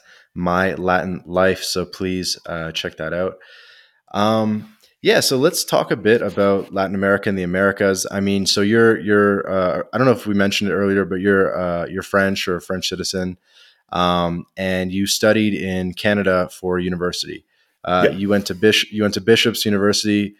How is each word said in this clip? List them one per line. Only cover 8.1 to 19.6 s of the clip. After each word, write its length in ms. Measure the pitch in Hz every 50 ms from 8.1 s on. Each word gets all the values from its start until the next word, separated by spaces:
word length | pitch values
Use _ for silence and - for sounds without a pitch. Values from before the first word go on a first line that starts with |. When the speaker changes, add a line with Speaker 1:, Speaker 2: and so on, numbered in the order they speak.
| - 98
Speaker 1:
mean, 280 | 98 98 98 98 95
so 140 | - - 104
you're, 380 | 101 104 113 117 117 113 110 -
you're, 480 | 87 104 104 104 104 101 98 98 - -
uh, 340 | 95 95 92 90 - 87 87 - -
I 40 |
don't 80 | 110 131
know 80 | 135 113
if 120 | - -
we 80 | 107 101
mentioned 380 | 101 98 101 - - 104 98
it 20 | 82
earlier, 320 | 92 101 98 98 98 95
but 140 | 85 95 90
you're, 360 | 98 101 98 98 95 69 -
uh, 280 | 87 92 90 87 85 82
you're 160 | 65 87 95
French 460 | 90 - - 98 98 98 98 - -
or 80 | 98 90
a 60 | 85
French 280 | - - 95 90 - -
citizen, 480 | 92 90 87 - - 92 92 90 90 - _ _ _ _ - _ _ _ _ _
um, 540 | - 87 90 90 87 87 87 85 87 87 - - _
and 340 | - 95 95 92 92 92 92
you 140 | 92 98 101
studied 480 | 98 - - 113 107 107 110 107 107 98
in 400 | 73 92 95 92 92 92 90 87
Canada 560 | - - 107 104 104 95 95 92 90 90 -
for 280 | - - 95 90 90 90
university. 680 | 90 90 90 85 90 90 82 - 73 76 73 - - _ _ _ _ _ _ _ -
Uh, 240 | 90 90 90 87 85
Speaker 2:
Yeah. 80 | 80
Speaker 1:
you 100 | 95 101 98
went 180 | 104 101 101
to 80 | - 92
Bish-, 360 | 87 104 107 104 - - -
you 120 | 104 107 104
went 100 | 101 95
to 80 | 107
Bishop's 440 | 90 107 113 110 - 117 101 -